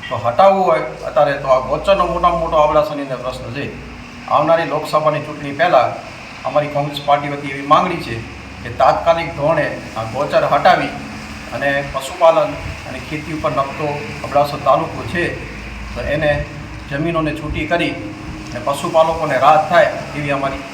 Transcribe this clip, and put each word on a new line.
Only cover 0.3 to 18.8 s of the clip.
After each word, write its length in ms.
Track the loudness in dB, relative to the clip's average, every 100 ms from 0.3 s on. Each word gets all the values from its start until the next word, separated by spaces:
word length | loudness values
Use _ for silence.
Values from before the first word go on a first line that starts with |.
| 6 6 6 4
હોય 160 | 2 0 -8 -2
અત્યારે 260 | 2 2 2
તો 60 | 2
આ 180 | 2 2
ગોચરનો 360 | -2 2 2 2
મોટામાં 360 | 2 2 2
મોટો 120 | 0 4
અબડાસાની 440 | 4 4 2 -2 -6
અંદર 140 | -6
પ્રશ્ન 280 | -6 -8 -8 -8
છે. 80 | -8 -10 -14 -16 -16 -14 0
આવનારી 400 | 2 6 4 4
લોકસભાની 520 | -2 0 0 2 0 -6
ચૂંટણી 340 | -8 -8 0
પહેલાં 320 | 4 6 4 -2 -12 -14 -16 -10 -2
અમારી 260 | 0 0
કોંગ્રેસ 260 | -2 -2 -4 2
પાર્ટી 240 | 2 2
વતી 200 | -6 -6
એવી 140 | -8 4
માંગણી 320 | 4 4 -2 -4
છે 80 | -8 -8 -14 -14 -12
કે 80 | -12 2
તાત્કાલિક 500 | 2 4 2 2 0 -2
ધોરણે 300 | 0 2 0 -4 -10 -8
આ 60 | -6
ગોચર 300 | -4 0 2 2
હટાવી 460 | 4 6 4 2 -8 -10 -12 -12 -12 -10
અને 140 | -4 -2 -2 -4
પશુપાલન 580 | -8 -8 4 6 6 2 -2 -8 -10 -10
અને 100 | -10 -8
ખેતી 280 | -8 -6 -4
ઉપર 160 | -2
નભતો 340 | -2 -2 -4 -4 -4 -8 -10
અબડાસા 400 | 0 2 2 0
તાલુકો 400 | 2 2 2 -6 -6
છે, 120 | -4 -4 -6 -10 -12 -12 -12 -10
તો 100 | -6 -2
એને 160 | 0 2 2 -2 -8 -12 -12 -8
જમીનોને 420 | -4 0 0 -2 -4
છૂટી 280 | -6 -4 -2
કરી 240 | 0 0 -4 -10 -10 -12 -12 -10
અને 140 | -6 -4
પશુપાલકોને 680 | -2